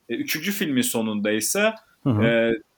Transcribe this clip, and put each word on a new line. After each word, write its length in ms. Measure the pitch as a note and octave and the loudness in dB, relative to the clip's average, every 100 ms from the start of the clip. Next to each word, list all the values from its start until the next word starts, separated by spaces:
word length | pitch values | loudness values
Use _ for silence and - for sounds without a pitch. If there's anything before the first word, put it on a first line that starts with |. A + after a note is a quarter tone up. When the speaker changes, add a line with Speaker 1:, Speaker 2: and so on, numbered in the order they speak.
| - | -10
Speaker 1:
E, 60 | A#2+ | -8
üçüncü 360 | C#3+ D#3+ F3 | -6 -6 -4
filmin 300 | G3+ D#3+ C3 | -4 -2 0
sonunda 500 | A#2 A#2 A2 G#2 G#2 | 0 0 -2 -2 0
ise, 420 | G#2+ - G3 G#3+ A3 - _ | 0 0 0 0 -2 -10 _
Speaker 2:
Hı 60 | - | 0
hı. 140 | G#2+ | 2
Speaker 1:
e, 300 | A2+ A#2 A2+ A2+ - | 4 4 2 0 -4